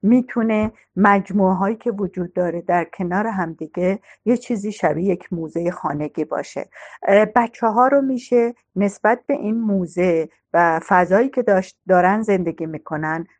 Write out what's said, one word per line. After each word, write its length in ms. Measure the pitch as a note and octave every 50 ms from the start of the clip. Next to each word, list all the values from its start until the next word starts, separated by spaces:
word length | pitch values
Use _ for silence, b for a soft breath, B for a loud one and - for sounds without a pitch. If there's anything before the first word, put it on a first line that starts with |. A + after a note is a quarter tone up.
می‌تونه 680 | - G#3+ A#3+ B3+ B3 - - A#3+ A3 A3+ G#3+ G#3+ G#3+ G#3+ b b b b _
مجموعه‌هایی 800 | F#3 G#3 G3+ G3+ G3 G3 - F3+ G#3 F#3+ F#3 F#3+ F#3 G3 G3+ A3+
که 140 | A3+ - B3
وجود 420 | G3 G3+ G3 F3+ - F#3 F3 F3
داره 280 | - F3+ F3+ E3+ E3 F3
در 240 | F3 - F3 F3 E3
کنار 420 | - - - F#3 F3 F3+ G3+ A3
هم 260 | A3+ G3+ F#3+ E3+ E3
دیگه 460 | D#3+ - D#3+ - - F#3 F3+ F#3 G3 b b b b b _
یه 120 | G#3+ B3
چیزی 360 | B3 - - A#3+ G3 G3+ G#3+
شبیه 400 | G3 - G3 D#3 D3+ E3 F#3 G3
یک 200 | F3 F3 - -
موزهٔ 380 | F3+ E3 D#3+ D#3 - E3+ E3+ E3+
خانگی 540 | F3 - - D3+ D3+ D3 D3+ D3+ - D#3+ D3+
باشه. 440 | - - - C#3+ - - - - B B B B B B B
اه، 220 | - G#3 G3 G#3 G#3+
بچه‌ها 640 | G#3+ - B3 A#3 A#3 - - A#3+ A3+ G#3 A#3+ B3+ C4+
رو 120 | C#4 C#4
می‌شه 540 | C4+ C4 C4 A#3+ - - B3 A#3+ A#3 A#3 A#3+ - _ _ _
نسبت 440 | F#3 G3+ G3 - - - G#3+ A#3+ - -
به 80 | - -
این 260 | - - G#3+ A3 A#3
موزه 680 | A3+ G#3 G3 F#3+ F3 D#3+ - F3 F3+ F3+ E3 D#3+ D#3 b b b b _ -
و 260 | E3+ E3+ E3 D#3+ E3 -
فضایی 420 | - G3 F3+ F3+ F3 F#3+ G#3+ C4 C4+
که 140 | - B3+
داشت-، 360 | A3+ A3 G3 F#3+ F#3+ - - _ _ F#3+
دارن 340 | F#3 F3+ F3+ F#3 G#3 A3
زندگی 440 | A3 G#3+ G3 F#3 E3+ E3 D#3+ - D#3+
می‌کنن 600 | D#3+ D#3 D#3 - - D#3+ D3+ D#3 D#3 D#3+ E3 E3+ - _